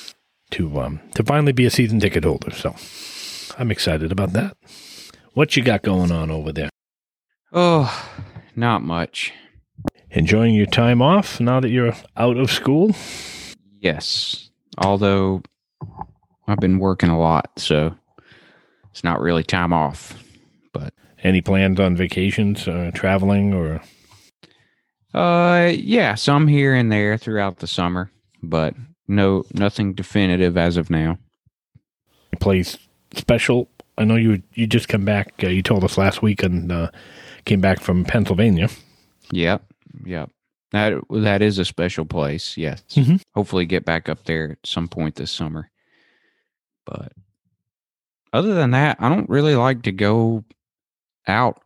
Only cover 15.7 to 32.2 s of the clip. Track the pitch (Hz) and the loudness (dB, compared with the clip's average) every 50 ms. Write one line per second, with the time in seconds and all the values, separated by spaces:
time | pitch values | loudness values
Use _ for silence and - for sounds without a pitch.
15.7 | _ - - - - - - - _ _ _ _ _ _ - - - - 104 92 | _ -18 -18 -18 -14 -16 -16 -16 _ _ _ _ _ _ -4 -4 -2 0 2 2
16.7 | 92 95 95 95 92 - - 87 82 82 82 80 80 73 - - _ - - - | 2 2 2 0 0 2 2 2 2 2 2 2 2 2 0 -4 _ -8 -2 0
17.7 | 78 76 78 82 85 - _ _ _ - _ _ - - _ _ _ _ _ _ | 2 2 2 0 -4 -8 _ _ _ -20 _ _ -20 -20 _ _ _ _ _ _
18.7 | _ _ _ - _ - - 87 85 - 65 85 85 82 80 - - 92 87 85 | _ _ _ -20 _ -6 -4 -4 -2 0 0 0 0 0 0 0 0 0 2 2
19.7 | 85 82 78 73 76 - - - - - - _ - _ _ _ _ _ _ _ | 2 0 0 -2 -4 -10 -16 -20 -20 -20 -20 _ -20 _ _ _ _ _ _ _
20.7 | - - - - - _ _ _ _ _ - 92 95 90 82 - 98 95 95 95 | -12 -10 -10 -10 -16 _ _ _ _ _ 0 2 2 2 2 2 2 2 2 2
21.7 | 92 95 98 92 90 85 92 85 - 92 92 98 - - 104 101 104 - - - | 2 2 2 2 2 0 -2 -2 -2 -2 -2 -2 0 0 0 0 -2 -4 -6 -6
22.7 | 85 87 87 87 85 - - 95 98 95 95 98 101 101 101 101 98 90 82 78 | -4 -4 -4 -6 -6 -4 0 0 2 2 2 2 2 2 2 2 0 0 -2 -2
23.7 | 80 82 - - _ _ _ _ _ _ _ _ _ _ - _ _ _ _ _ | -4 -6 -10 -14 _ _ _ _ _ _ _ _ _ _ -20 _ _ _ _ _
24.7 | _ _ _ _ _ _ _ _ - 170 175 175 175 175 175 175 175 175 175 175 | _ _ _ _ _ _ _ _ -2 0 2 2 4 4 4 4 4 4 4 2
25.7 | 170 - - - 220 240 175 113 104 107 - 143 143 143 156 147 147 143 139 135 | 0 -2 -2 0 0 2 2 0 0 0 2 2 4 4 4 4 4 4 4 4
26.7 | 131 127 120 113 107 104 104 104 107 113 - 113 110 104 101 95 90 - - 82 | 4 4 2 2 2 2 2 0 0 -2 -4 -4 -4 -2 -2 -2 -4 -8 -10 -8
27.7 | - - 87 87 90 90 92 - _ _ _ _ _ - - 82 80 80 78 73 | -4 -2 -2 -2 -2 -4 -6 -8 _ _ _ _ _ -16 -10 -4 -2 0 0 -2
28.7 | - - 117 - _ _ _ - 101 104 98 98 98 92 - - - - 101 101 | -4 -8 -18 -20 _ _ _ -2 0 2 2 2 2 0 -2 -4 -4 -2 -2 -2
29.7 | - - 107 98 92 92 92 - - 104 98 92 90 90 92 87 87 90 85 87 | -2 -2 -4 -4 -4 -6 -10 -4 0 0 2 2 2 2 2 2 2 2 0 2
30.7 | 85 87 78 - 82 78 78 80 85 - _ _ _ _ _ _ _ _ _ _ | 0 0 0 0 0 0 0 -2 -4 -6 _ _ _ _ _ _ _ _ _ _
31.7 | _ _ _ _ _ _ _ _ _ _ | _ _ _ _ _ _ _ _ _ _